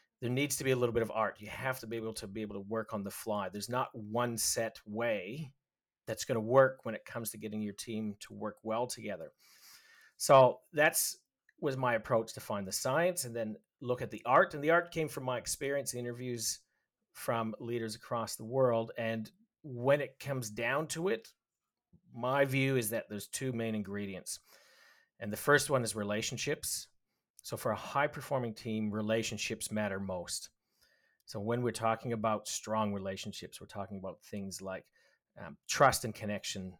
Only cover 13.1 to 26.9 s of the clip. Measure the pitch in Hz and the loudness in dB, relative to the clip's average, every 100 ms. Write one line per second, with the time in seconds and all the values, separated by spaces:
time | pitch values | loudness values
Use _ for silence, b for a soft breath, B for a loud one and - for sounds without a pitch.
13.1 | 165 123 117 107 104 _ - 123 123 110 | 0 -4 -4 -4 -6 _ -10 -4 -2 -4
14.1 | 110 - 147 190 151 147 170 170 165 156 | -6 6 6 6 2 4 4 2 -4 -4
15.1 | 147 127 123 - - 139 143 135 123 123 | -2 -4 -4 -4 -4 -2 -2 -4 -6 -6
16.1 | 120 127 120 110 - _ _ _ _ _ | -6 -6 -4 -4 -6 _ _ _ _ _
17.1 | - - 117 110 107 117 120 113 104 - | -10 -2 0 -2 -4 -4 -4 -4 -8 -6
18.1 | 117 107 - 110 131 127 113 117 - 113 | -4 -4 -8 -4 2 4 4 0 -4 -4
19.1 | 110 107 _ _ _ 151 120 127 147 127 | -2 -6 _ _ _ -12 -2 2 2 2
20.1 | - 139 131 110 104 117 143 156 160 185 | -8 -6 -6 -6 -4 -2 0 -2 -2 -2
21.1 | 226 - _ _ _ _ _ _ _ _ | -2 -6 _ _ _ _ _ _ _ _
22.1 | 117 123 139 139 135 135 131 104 113 - | -4 0 4 4 6 4 4 2 -2 -4
23.1 | 104 - - 131 117 113 110 98 101 98 | -8 -8 -6 -4 -2 -2 -2 -4 -4 -6
24.1 | 92 - - b b b b b b b | -8 -10 -12 b b b b b b b
25.1 | - 104 104 - 143 - 131 117 110 101 | -10 -6 -2 6 6 6 2 0 -2 -2
26.1 | 104 - 127 - 156 - - - | 0 -2 -4 -4 -4 -4 -6 -8